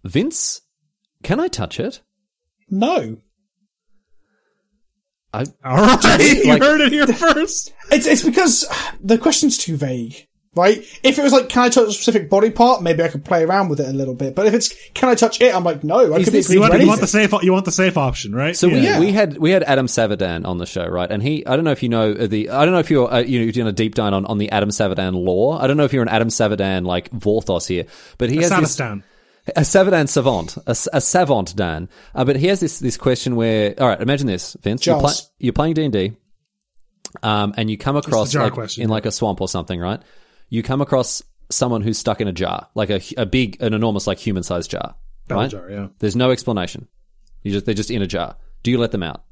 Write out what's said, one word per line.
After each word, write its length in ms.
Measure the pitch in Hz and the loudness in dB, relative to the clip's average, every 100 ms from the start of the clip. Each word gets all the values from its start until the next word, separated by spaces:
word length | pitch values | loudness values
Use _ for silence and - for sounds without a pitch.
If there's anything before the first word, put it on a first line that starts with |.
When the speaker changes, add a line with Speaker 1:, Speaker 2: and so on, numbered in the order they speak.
Speaker 1:
Vince, 560 | 95 131 254 320 - - _ _ _ _ _ _ | -2 -2 -2 -2 -6 -8 _ _ _ _ _ _
can 160 | - 214 | -4 -2
I 80 | 349 | -2
touch 320 | - 95 - | -4 -8 -6
it?" 220 | 202 - _ _ _ _ _ _ _ | -8 -8 _ _ _ _ _ _ _
Speaker 2:
No. 480 | 190 240 349 113 110 _ _ _ _ _ _ _ _ _ _ _ _ _ _ _ _ _ _ _ _ _ | -2 0 0 -4 -12 _ _ _ _ _ _ _ _ _ _ _ _ _ _ _ _ _ _ _ _ _
Speaker 1:
I 120 | 107 135 _ | -8 -8 _
Speaker 3:
All 120 | 135 131 | -2 4
right, 440 | 214 254 - - | 6 6 4 6
<laughs> 240 | 294 - | 6 6
you 40 | - | 6
Speaker 1:
like 120 | - | 6
Speaker 3:
heard 180 | 294 302 | 6 4
it 120 | 285 | 2
here 140 | 294 269 | 2 0
first. 680 | 240 330 294 349 - - - - | 2 2 2 0 -6 -10 -16 0
Speaker 2:
It's, 140 | 285 311 | 2 4
it's 180 | 311 | 2
because 440 | - 240 359 - - - - - | 2 2 2 2 -2 -6 -8 -10
the 160 | 196 226 | 0 2
question's 400 | 330 - 294 - | 2 2 0 0
too 180 | - 156 | -4 -4
vague, 500 | 143 127 117 - _ _ _ - | -4 -6 -10 -14 _ _ _ 2
right? 220 | 185 214 - - | 4 2 -2 0
If 160 | 269 269 | 0 2
it 20 | |
was 100 | 277 | 4
like, 160 | 269 254 | 4 4
"Can 140 | 247 | 2
I 60 | 247 | 4
touch 180 | 247 220 | 4 2
a 40 | |
specific 360 | 208 - 226 151 | 2 0 0 2
body 220 | 196 220 | 2 2
part?" 320 | 220 240 240 | 4 4 4
maybe 220 | 170 160 | 2 0
I 40 | 165 | 0
could 160 | 143 | -4
play 200 | - 175 | -2 0
around 240 | 160 190 190 | 2 0 0
with 100 | 147 | -2
it 100 | 135 | -4
a 40 | |
little 240 | 139 131 127 | -4 -6 -4
bit. 180 | 170 | -6
But 120 | - 208 | 0 2
if 60 | |
it's, 200 | 220 - - - | 2 -2 -8 -16
"Can 140 | - 254 | -2 0
I 60 | |
touch 260 | 240 226 - | 4 2 4
it?" 140 | 247 | 2
I'm 80 | 190 | 4
like, 220 | 170 147 | -2 -4
"No, 140 | 151 190 | 0 2
I 40 | |
Speaker 1:
Is 220 | 233 202 | 4 4
Speaker 2:
couldn't 80 | 185 | 4
Speaker 1:
this 140 | - 185 | 2 4
Speaker 2:
agree 80 | 185 | 4
Speaker 3:
You 60 | |
Speaker 2:
to 40 | 214 | 6
Speaker 3:
want, 120 | 175 | 6
you 60 | - | 6
want 100 | 214 | 4
Speaker 2:
anything." 200 | 202 208 | 2 2
Speaker 3:
the 60 | 208 202 | 2 2
safe, 60 | |
you 80 | 175 | 2
want 120 | 185 | 2
the 60 | 190 | 0
safe 260 | 160 185 180 | 0 0 2
option, 380 | 135 - 107 | -2 -4 -6
right? 220 | 110 147 170 | -4 -4 2
Speaker 1:
So 100 | 175 | 2
we, 120 | - | 4
Speaker 3:
Yeah. 40 | - | 2
Speaker 2:
Yeah. 40 | - | 2
Speaker 1:
we 120 | 185 | 2
had, 260 | 202 202 147 | 4 2 2
we 140 | 156 | 2
had 100 | 190 | 2
Adam 240 | 147 135 127 | 2 0 0
Savadan 580 | - 110 101 92 85 92 | 0 0 0 -2 -4 -4
on 120 | 90 | -6
the 80 | 85 | -6
show, 180 | - 87 | -6 -4
right? 200 | 87 90 | -4 -4
And 140 | 104 | -4
he, 240 | 123 156 - | -4 -4 -2
I 80 | |
don't 100 | 135 | 0
know 60 | 160 | 0
if 140 | 139 | -2
you 60 | 127 | 0
know, 200 | 117 110 | 0 0
uh, 160 | 104 113 | 0 -2
the, 240 | 107 107 | -2 -2
I 140 | 127 | 2
don't 100 | 156 | 2
know 60 | 185 | 2
if 100 | 156 | 2
you're, 220 | 147 117 | 2 2
uh, 80 | 120 | 0
you 180 | 120 123 | 0 0
know, 60 | |
you're 80 | 117 | 0
doing 160 | 117 113 | 0 -2
a 40 | |
deep 220 | 98 113 | 0 -2
dive 180 | 101 107 | 0 0
on, 140 | 95 98 | -2 -2
on 120 | 104 | -4
the 120 | 101 | -2
Adam 200 | 107 101 | -2 -2
Savadan 440 | 101 101 92 92 | -2 -2 -2 -4
lore. 480 | 92 90 90 120 160 | -2 0 2 0 0
I 60 | 131 | 0
don't 80 | 147 | 2
know 80 | |
if 80 | 143 | 2
you're 100 | 135 | 0
an 60 | 113 | 0
Adam 180 | 110 117 | 0 0
Savadan, 560 | - 107 101 98 92 | 0 0 0 -2 -2
like, 240 | 90 90 - | -2 -4 -6
Vorthos 560 | 107 104 110 104 90 - | -6 -2 -2 0 -4 -2
here, 160 | 87 82 - - - | -6 -6 -14 -20 -6
but 120 | 120 | -2
he 80 | 143 | 0
Speaker 3:
A 100 | 175 | 2
Speaker 1:
has 20 | |
this 260 | 190 156 - | 2 0 -2
Speaker 3:
Savastan. 280 | 123 101 _ _ _ _ - - | -6 -8 _ _ _ _ -6 0
Speaker 1:
A 60 | |
Savadan 440 | 151 196 190 180 143 | 2 4 4 2 0
savant, 520 | - 131 107 82 - | 0 0 -2 -4 -10
a, 120 | - | -6
s-, 160 | 113 - | -4 -2
a 80 | 151 | -2
savant 560 | - 180 165 123 90 95 | 0 0 2 0 -2 -4
Dan. 320 | 90 78 90 _ - | -4 -4 -10 _ -14
Uh, 100 | - 127 | -4 -2
but 100 | 135 | 0
he 100 | 170 | 0
has 120 | 196 | 0
this, 180 | 165 - | -2 -4
this 200 | 131 - | -6 -2
question 380 | 139 127 - 120 | -2 -2 -2 0
where, 380 | 113 110 104 98 | 0 2 0 0
all 100 | 127 | 0
right, 120 | 95 | 0
imagine 260 | 110 139 139 | 0 -2 -2
this, 280 | 90 - - | -4 -6 -8
Vince. 240 | - 117 | -6 -2
You're, 160 | - 156 | 0 2
Speaker 2:
Jaws. 220 | 139 143 | 2 -2
Speaker 1:
pla-, 80 | - _ | -10 _
you're 140 | 123 | -4
playing 200 | - 156 | 0 0
D 80 | 156 | 0
and 80 | 151 | 0
D, 200 | 107 95 113 _ _ _ _ _ _ _ _ - - | 0 -2 -6 _ _ _ _ _ _ _ _ -18 -8
um, 320 | 110 104 104 101 | -2 0 -2 -2
and 140 | 110 | -4
you 80 | 107 | -4
come 180 | - 143 | -2 -4
Speaker 3:
It's 100 | 143 | 0
the 40 | |
Speaker 1:
across, 180 | 120 104 | 0 0
Speaker 3:
jar 120 | 143 | 0
Speaker 1:
like, 80 | 127 | -2
Speaker 3:
question, 300 | 127 107 - | -4 -10 -6
Speaker 1:
in, 80 | 113 | -2
Speaker 3:
yeah. 20 | |
Speaker 1:
like, 120 | 110 110 | -2 -2
a 40 | |
swamp 300 | - 110 92 | -4 -4 -2
or 80 | 92 | -4
something, 320 | 95 80 90 | -6 -6 -6
right? 200 | 87 110 _ - _ _ - | -6 -6 _ -20 _ _ -8
You 120 | 113 | -6
come 200 | 110 135 | -4 -4
across 400 | 143 135 123 - - _ - | 0 -2 -2 -6 -12 _ -8
someone 300 | - 127 117 | -4 -2 -2
who's 160 | 104 107 | -2 -2
stuck 220 | - 104 | -4 -4
in 80 | 104 | -4
a 40 | |
jar, 340 | 90 90 92 - | -4 -4 -6 -8
like 160 | - 101 | -6 -2
a 80 | 101 | -4
hu-, 160 | - - | -4 -8
a 80 | 110 | -2
big, 300 | 131 120 95 | 0 -2 -2
an 100 | 117 | -4
enormous, 340 | 107 113 104 - | -2 -2 -2 -4
like, 120 | 95 | -4
human-sized 520 | - 95 85 87 87 | -4 -4 -4 -6 -6
jar, 240 | - - - - - - | -10 -10 -14 -20 -20 -8
Speaker 3:
Battle 160 | 101 | -4
Speaker 1:
right? 80 | 123 | -4
Speaker 3:
jar, 200 | 104 90 | -6 -14
yeah. 180 | 101 98 _ | -12 -12 _
Speaker 1:
There's 140 | 107 | -4
no 160 | 117 127 | 0 0
explanation. 560 | 127 - 104 90 - - _ _ _ _ - | 0 -2 -4 -6 -10 -20 _ _ _ _ -12
You 100 | 104 | -4
just, 120 | 101 | -4
they're 100 | 95 | -2
just 160 | 104 107 | -4 -4
in 120 | 117 | -4
a 40 | 95 | -4
jar. 300 | 87 82 - - - | -4 -8 -10 -20 -8
Do 80 | 120 | -2
you 60 | 123 | 0
let 140 | 117 | 0
them 100 | 104 | -2
out? 220 | 85 - - | -6 -8 -18